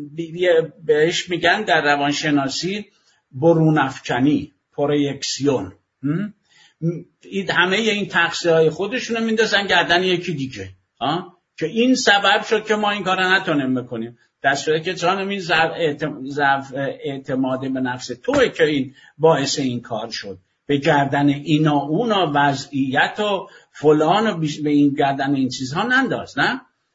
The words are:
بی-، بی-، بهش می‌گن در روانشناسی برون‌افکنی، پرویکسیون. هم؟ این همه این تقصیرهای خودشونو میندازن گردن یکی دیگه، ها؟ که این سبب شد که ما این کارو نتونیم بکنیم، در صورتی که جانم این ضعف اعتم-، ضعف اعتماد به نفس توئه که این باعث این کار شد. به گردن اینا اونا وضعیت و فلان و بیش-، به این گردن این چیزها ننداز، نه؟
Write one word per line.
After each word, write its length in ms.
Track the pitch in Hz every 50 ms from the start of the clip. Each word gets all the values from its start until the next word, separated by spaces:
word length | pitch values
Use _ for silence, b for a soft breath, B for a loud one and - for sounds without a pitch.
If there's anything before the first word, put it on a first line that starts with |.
| 147 147 143
بی-، 180 | 160 170 165 156
بی-، 400 | 175 180 180 170 160 160 147 - - 165
بهش 440 | 156 151 147 151 170 175 - - -
می‌گن 320 | 180 165 165 170 185 214 214
در 180 | 190 170 156
روانشناسی 1040 | 143 147 147 143 143 143 143 - - 156 147 143 135 131 - - - 180 196 214 208 - _ _ _ _ _ _ _ _ -
برون‌افکنی، 1200 | 127 147 165 170 160 160 156 156 151 135 131 - - - - 139 123 131 147 147 - - - _ _ _ _ _
پرویکسیون. 1000 | - 143 143 147 147 143 139 135 135 - - - - 131 143 135 117 95 92 - - _ _ _ _ -
هم؟ 320 | 139 156 180 208 208 - _ _ b b b b b b b 156 165 175 147 - - _ _ -
این 280 | - 190 196 190 165
همه 260 | 160 165 175 185 190
این 320 | 208 226 214 202 208 196 -
تقصیرهای 600 | - 180 170 165 160 - - 170 160 165 160 156
خودشونو 540 | 156 160 190 214 262 247 - - 226 226 226
میندازن 420 | 226 220 220 220 208 208 196 196
گردن 360 | 185 190 175 170 - 170 175 185
یکی 300 | 185 180 170 - - 165
دیگه، 360 | 139 135 127 104 101 95 95 - _ _ _ _ -
ها؟ 380 | 117 135 156 180 185 - - _ _ _ _ -
که 80 | 165
این 280 | 151 - 226 240 254 254
سبب 480 | - - 226 202 202 196 196 208 214 -
شد 240 | - 226 214 214
که 80 | - 214
ما 160 | 214 214 202
این 140 | 202 208 185
کارو 160 | 185 185 185
نتونیم 540 | 185 185 185 190 - 180 156 143 131 127 127
بکنیم، 440 | 127 120 - 123 113 113 120 120 b b b b b -
در 120 | 139 139
صورتی 300 | 139 - 156 156 165 160
که 100 | 185 180
جانم 340 | - 170 170 190 196 196 196
این 120 | 202 202
ضعف 300 | 180 160 170 160 165 165 -
اعتم-، 480 | - 170 151 139 - 160 147 - 110 131
ضعف 480 | 135 143 143 143 139 139 135 127 131 127
اعتماد 840 | 135 139 135 131 - 156 151 139 135 135 - 135 127 135 131 131 127
به 200 | 131 135 131 131
نفس 260 | 127 123 123 127 -
توئه 420 | - 123 - - - 277 285 254 185
که 160 | - - 165
این 300 | 151 156 139 127 127 - b b b b b
باعث 400 | 147 160 160 135 139 - - 151
این 220 | 139 127 120 123
کار 300 | 120 - 139 127 113 113
شد. 280 | 110 - - 101 95 95 _ _ _ _ _
به 100 | - 143
گردن 520 | 139 139 165 151 143 143 135 143 143 143 143
اینا 500 | 139 143 - - 156 151 156 156 147 139
اونا 540 | 139 143 156 190 247 233 208 - 175 156 143
وضعیت 840 | 143 143 143 135 - - - - 135 135 131 127 143 170 - - -
و 280 | 214 208 202 180 170 B B B B B B
فلان 540 | - 143 151 151 151 151 156 185 208 226
و 100 | 220 185
بیش-، 240 | 165 156 147 139 -
به 100 | 147 147
این 240 | 147 147 147 143 135
گردن 400 | 147 143 139 139 135 139 139 143
این 140 | 135 131 123
چیزها 340 | 123 - 131 127 139 175 214
ننداز، 560 | 247 254 262 262 214 147 117 101 - - 139
نه؟ 220 | 156 196 247 262 - _ _ _ _ _ _